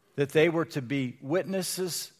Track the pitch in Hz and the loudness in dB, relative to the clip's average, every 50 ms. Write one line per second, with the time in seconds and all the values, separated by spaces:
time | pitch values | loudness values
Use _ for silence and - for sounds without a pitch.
0 | _ _ _ - 143 135 - 156 156 170 160 165 160 165 - 147 127 113 139 139 | _ _ _ -2 -2 2 4 4 6 6 4 2 0 -2 -2 -4 -4 -2 -2 -2
1 | 131 123 - - - 131 156 185 170 180 190 190 175 - - 180 185 180 156 - | -2 -2 -4 -8 -6 -2 0 0 0 0 -2 -4 -2 -2 -2 -2 -2 -2 -4 -4
2 | - - - _ | -8 -10 -12 _